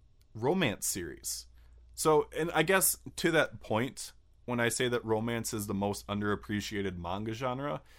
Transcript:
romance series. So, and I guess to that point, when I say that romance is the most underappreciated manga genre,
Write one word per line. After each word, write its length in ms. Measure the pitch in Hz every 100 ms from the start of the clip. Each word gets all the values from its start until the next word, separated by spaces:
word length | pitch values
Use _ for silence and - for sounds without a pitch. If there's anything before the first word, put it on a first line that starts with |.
| - - _ 110
romance 500 | 127 185 139 - -
series. 600 | 98 82 - - - - - - - - -
So, 320 | 156 151 - 139
and 140 | 165
I 80 | 156
guess 340 | 165 190 - - - -
to 160 | 170
that 280 | 160 - 110
point, 520 | - 110 127 - - - - - -
when 140 | 120
I 100 | 117
say 180 | - 127
that 160 | 120
romance 500 | 110 110 117 117 117
is 120 | 110 104
the 60 |
most 320 | 98 101 98 -
underappreciated 880 | 101 104 98 - 104 - 101 98 90
manga 360 | 85 98 110
genre, 480 | 113 127 127 147 151 -